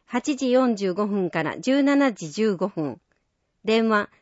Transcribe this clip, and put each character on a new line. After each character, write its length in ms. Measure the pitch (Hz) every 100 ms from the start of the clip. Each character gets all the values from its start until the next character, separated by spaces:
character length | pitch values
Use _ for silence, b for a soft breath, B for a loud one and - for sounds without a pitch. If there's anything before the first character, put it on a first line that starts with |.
| -
八 300 | 247 302 269
時 140 | 254
四 260 | 247 254 202
十 180 | 190
五 120 | 175 214
分 240 | 202 175
か 140 | 180
ら 160 | 151 -
十 240 | 247 277
七 280 | 277 277 269
時 200 | 190 160
十 240 | 175 220 180
五 120 | 190
分。 320 | 165 147 160 _ _ _ _ _ _
電 240 | - 226 226
話、 220 | 208 - b